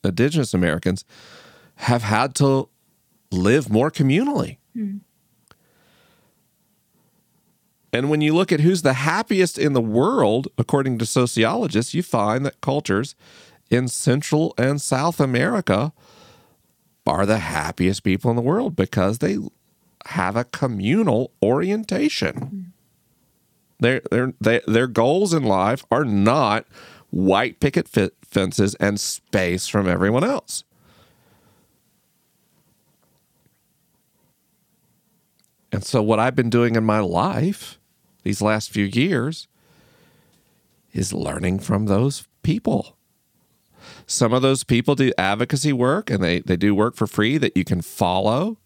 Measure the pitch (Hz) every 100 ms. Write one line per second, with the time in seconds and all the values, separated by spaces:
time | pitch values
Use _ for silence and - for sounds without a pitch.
0 | 98 90 131 160 120 92 87 80 - 95
1 | - - - - - - _ - - 120
2 | 104 107 131 - 139 135 - _ _ _
3 | _ _ _ 92 95 139 117 107 147 -
4 | 135 156 277 277 - 135 _ 240 208 202
5 | _ _ _ _ _ _ _ _ _ _
6 | _ _ _ _ _ _ _ _ _ _
7 | _ _ _ _ _ _ _ _ _ 117
8 | 139 151 151 160 190 156 156 185 156 131
9 | 147 180 226 190 180 - 151 135 113 110
10 | 165 262 113 117 139 - 120 143 135 117
11 | 117 131 123 - 110 240 170 104 123 156
12 | 180 117 104 120 139 - - 139 - 98
13 | 135 - - - - _ _ 120 127 -
14 | - 135 - 156 165 - 127 147 - 127
15 | 160 170 135 120 156 226 - 101 147 _
16 | _ - - _ _ _ _ _ _ _
17 | - 78 101 110 78 80 78 - 90 98
18 | 101 95 127 117 120 190 254 - 95 -
19 | 95 113 160 208 - _ _ _ _ _
20 | - - 90 107 123 - 135 107 101 190
21 | 208 113 127 _ 101 135 180 214 214 -
22 | 294 - - - 139 196 180 _ _ _
23 | _ _ _ _ _ _ _ _ 117 131
24 | - 110 127 - 113 117 - 110 127 110
25 | 147 175 202 165 120 95 98 131 - 120
26 | 139 101 101 143 117 107 - - - -
27 | _ - 95 98 123 - 143 170 - -
28 | 95 _ - 101 95 - 101 - 101 104
29 | - - _ 104 90 90 - 107 95 87
30 | 98 120 208 277 - - - _ _ _
31 | _ _ _ _ _ _ _ _ _ _
32 | _ _ _ _ _ _ _ _ _ _
33 | _ _ _ _ _ _ _ _ _ _
34 | _ _ _ _ _ _ _ _ _ _
35 | _ _ _ _ _ _ _ 104 - 123
36 | 107 110 123 127 117 120 120 113 110 107
37 | 95 87 151 - 175 202 - - _ _
38 | _ _ 95 101 104 107 - - 101 120
39 | 165 147 131 160 - _ _ _ _ _
40 | _ _ _ _ _ _ _ _ _ -
41 | 95 - - 78 92 95 - 101 107 98
42 | 135 - - _ - 208 - - - _
43 | _ _ _ _ _ _ _ _ - -
44 | - - 117 127 135 135 - 120 131 139
45 | 131 - 95 104 123 139 151 131 123 175
46 | 220 104 87 87 - 87 101 101 110 -
47 | 107 - 107 151 127 92 87 90 - -
48 | 90 92 104 123 202 220